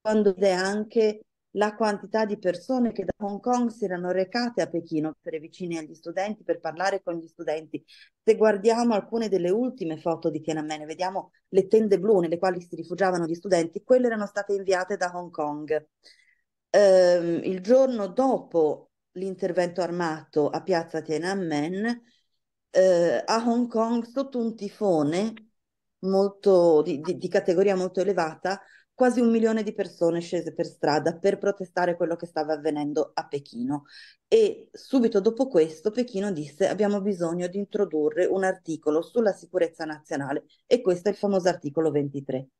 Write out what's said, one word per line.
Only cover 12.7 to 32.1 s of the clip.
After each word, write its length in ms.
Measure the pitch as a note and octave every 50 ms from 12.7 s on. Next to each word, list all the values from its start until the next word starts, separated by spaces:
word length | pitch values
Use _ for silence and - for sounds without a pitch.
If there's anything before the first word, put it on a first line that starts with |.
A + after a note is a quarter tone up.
| -
rifugiavano 500 | D#3+ E3+ - F3+ F3 F#3+ F#3 F3+ F3+ E3+
gli 80 | D#3+ E3+
studenti, 480 | E3+ _ G3+ F#3 E3+ E3 E3 _ G3+ _
quelle 240 | _ B3+ B3+ B3
erano 200 | A#3+ A3+ G#3+ G#3
state 280 | G3 _ G#3 G3 - G3+
inviate 420 | G3 G3 F3+ F#3+ F3+ F#3 F#3 G3+
da 140 | F3+ F#3 F3+ F3
Hong 160 | F3 F3+ E3+
Kong. 580 | E3+ - D#3 D3 D3 D3+ D3+ D3+ D#3 D3+ D3+ _ _ _ _ _ _ _ _ _ _ _ _ _ _ _ _ _
Ehm, 680 | - F#3 G#3 G3 F#3+ F#3 F#3 F3+ F3 F3 E3+ E3+ E3+ D3+ -
il 160 | - F#3+ F#3
giorno 460 | F#3 G3 B3 C4 C4+ B3+ B3 A3+ G3+ F#3+
dopo 840 | F3+ G#3 C4 C4+ A#3+ F#3+ - - - E3+ D#3 D3+ C#3+ - - _ _ _ _ _ _
l'intervento 680 | F3+ F#3 F#3+ F#3 F#3 - F#3 E3+ F3 F3+ F3 F3 F#3+ F3
armato 640 | E3 E3+ F3 F3 E3 D#3 D#3+ D3 _ - D#3 D3 C#3+
a 120 | - D#3+ D3+
piazza 380 | - F#3 E3 E3 E3 - D#3+ D3+
Tiananmen, 1000 | - D#3 D3+ E3 F3+ G3 G3+ F#3 E3 D3+ D3 D3 D#3+ F3+ F#3+ G#3+ A#3 A#3+ A#3+ _ _ _ _ _ _ _ _ _ _ _ _ _ _
eh, 520 | - F#3 F#3 F#3 F3+ E3+ F3 E3+ B2 A#2 -
a 180 | - G#3 A#3+ A#3
Hong 220 | A#3+ A#3 A#3 B3 A#3+
Kong, 360 | - A3 A3 A3+ A#3+ A#3 A3+
sotto 340 | - - C4+ C4+ C4+ - B3+
un 160 | A3+ A3+ G#3+
tifone 800 | A3 G3+ G3+ - - G#3+ G3+ F3 D#3 D3 C#3+ D#3+ F3+ G#3 A3+ G#3+ - - _ _ _ _ _ _ _ _ _ _ _
molto, 840 | - F#3+ G3 G3 G3 G3+ G3 - - G3+ F#3+ F3+ F3 E3+ D#3+ D3+ D3
di, 180 | F3 E3 C3+
di, 160 | D#3 E3+ F3
di 120 | C3 - F3+
categoria 460 | - G3+ F#3+ - F3+ E3+ G3 G#3 G3
molto 240 | F#3 F3+ F#3 F3 F#3+
elevata, 600 | F3 F#3+ G3 F3+ E3 D#3+ D#3+ - _ F3+ G3 F#3+ - _ - - _ _ _
quasi 260 | - B3+ B3 A#3 A#3+
un 100 | A#3+ A#3
milione 320 | A3+ A#3 A3 A3+ A3 A3 G#3+
di 100 | G#3 G#3+
persone 480 | - G3 F3+ - - F3 E3+ E3 E3+
scese 320 | E3+ E3+ - F3 D#3+ D#3+ D3+
per 140 | - E3+
strada 500 | D#3 - _ - - - D3+ C#3+ E3+ E3 E3+
per 200 | - G3 G3 G3
protestare 580 | G3 G3+ G3 - F#3+ - _ F#3 F3+ F3 E3+
quello 200 | E3+ F3+ E3